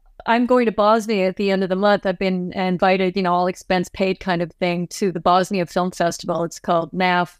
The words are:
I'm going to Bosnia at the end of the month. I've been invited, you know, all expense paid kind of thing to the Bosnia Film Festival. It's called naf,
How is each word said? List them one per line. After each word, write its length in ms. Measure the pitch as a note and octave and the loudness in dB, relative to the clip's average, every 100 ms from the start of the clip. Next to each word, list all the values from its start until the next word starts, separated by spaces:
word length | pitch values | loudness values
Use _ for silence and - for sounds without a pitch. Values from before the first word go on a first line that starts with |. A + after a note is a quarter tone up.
| _ - - | _ -8 0
I'm 180 | A#3 | 2
going 220 | A#3+ B3+ A#3 | 4 2 2
to 60 | |
Bosnia 560 | G3+ G#3 A3+ G#3+ G#3 F#3 | 2 4 4 2 0 0
at 80 | F3+ | 0
the 160 | G3 | 0
end 100 | F#3+ | 0
of 60 | F#3+ | 0
the 80 | F#3 | 0
month. 280 | G#3 G3+ | 2 2
I've 140 | G3+ F3+ | 0 -2
been 340 | F#3+ F#3 F3+ | -2 -2 -4
invited, 640 | - F#3 F3 F#3+ F#3 F#3 F#3+ | -4 -2 2 2 2 0 0
you 60 | |
know, 100 | F3+ | 0
all 140 | F3+ F3+ | 0 0
expense 420 | F3+ - F#3 F3+ | -4 -2 -2 -2
paid 300 | - F#3+ F#3 | -2 -2 -2
kind 240 | - E3+ | -4 -2
of 80 | E3+ | -4
thing 340 | - F3+ F3 E3+ | -4 -2 -2 -6
to 240 | - G3+ | -4 -4
the 80 | F3 | 0
Bosnia 440 | F3+ F3+ F3+ G3+ E3+ | 2 2 2 -2 -2
Film 260 | F#3 F3+ | -2 -2
Festival. 500 | - E3+ - - E3 | -2 -2 -2 -6 -4
It's 160 | E3+ - | -4 -6
called 320 | - E3+ D#3+ | -2 -2 -2
naf, 460 | F3 F#3 F3+ F3 | -2 0 0 -2